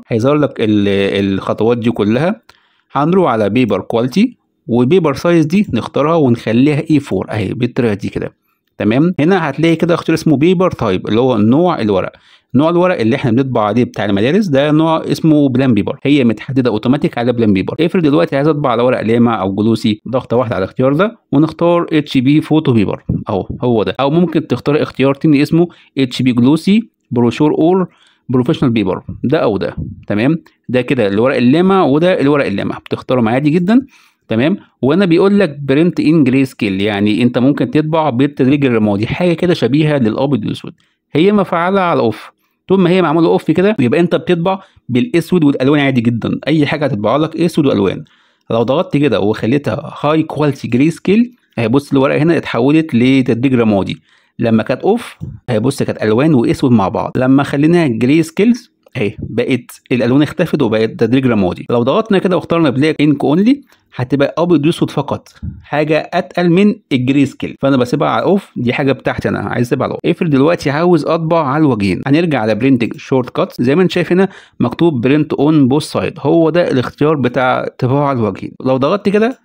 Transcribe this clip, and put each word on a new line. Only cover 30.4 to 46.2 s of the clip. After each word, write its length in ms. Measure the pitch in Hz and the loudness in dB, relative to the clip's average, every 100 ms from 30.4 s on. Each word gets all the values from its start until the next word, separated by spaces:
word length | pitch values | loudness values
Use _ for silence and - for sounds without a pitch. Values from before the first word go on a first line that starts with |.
| - _ - | -6 _ -4
ده 120 | 123 | -2
كده 260 | 123 127 101 | 0 0 0
الورق 280 | 101 127 127 | 2 2 2
اللامع 480 | 123 151 185 190 | 2 4 4 2
وده 380 | 156 147 175 185 | 2 2 2 2
الورق 240 | 139 147 123 | 2 2 0
اللامع، 320 | 98 98 - | -4 -6 -8
بتختارهم 500 | - 110 - 127 110 | -10 -10 -2 0 0
عادي 220 | 127 147 | 0 0
جدا، 360 | 170 175 240 285 _ _ _ - | 0 2 2 0 _ _ _ -4
تمام. 300 | 113 147 202 - _ | -2 0 -2 -8 _
وهنا 240 | 123 165 196 | 0 2 2
بيقول 340 | 160 196 202 | 2 4 2
لك 180 | 185 143 | 0 -2
برنت 400 | 139 135 175 - | -2 2 2 0
ان 240 | 147 165 | 2 2
جراي 220 | 127 135 135 | 4 2 0
سكيل، 360 | - 104 95 | -2 -4 -2
يعني 420 | 104 101 104 107 | -2 0 0 2
انت 140 | 120 123 | 0 2
ممكن 340 | 127 139 - | 0 0 0
تطبع 380 | 147 151 165 156 | -2 0 0 0
بالتدريج 560 | 120 143 - 131 147 135 | 0 -2 0 0 2 2
الرمادي، 420 | 117 107 101 110 | 2 0 0 -4
حاجه 260 | - 180 | -2 -2
كده 200 | 165 180 | 0 0
شبيهه 440 | 165 113 147 151 143 | 0 0 2 0 0
للابيض 480 | 110 - 143 123 - | -2 -2 -2 -2 -4
والاسود، 280 | - - - _ _ _ | -8 -12 -18 _ _ _
هي 200 | 143 190 | 0 2
مفعله 500 | 208 180 170 175 196 | 2 0 -2 -2 0
على 180 | 175 143 | 0 0
اوف. 320 | 117 - - _ _ _ - | -2 -4 -12 _ _ _ -2
طول 120 | 190 | 2
ما 100 | 170 | 2
هي 120 | 185 | 2
معموله 260 | 165 160 165 | 2 2 2
اوف 240 | 185 - | 2 0
كده 240 | 156 196 214 | 0 0 0
يبقى 200 | 120 147 | 0 0
انت 160 | 175 165 | 0 0
بتطبع 440 | 139 175 180 190 - _ - | 0 -2 -2 -4 -8 _ -4
بالاسود 540 | 123 120 170 165 180 | -2 0 -2 0 2
والالوان 360 | 147 139 131 151 | 2 2 0 2
عادي 220 | 139 131 | 2 0
جدا، 380 | 117 117 | 0 -2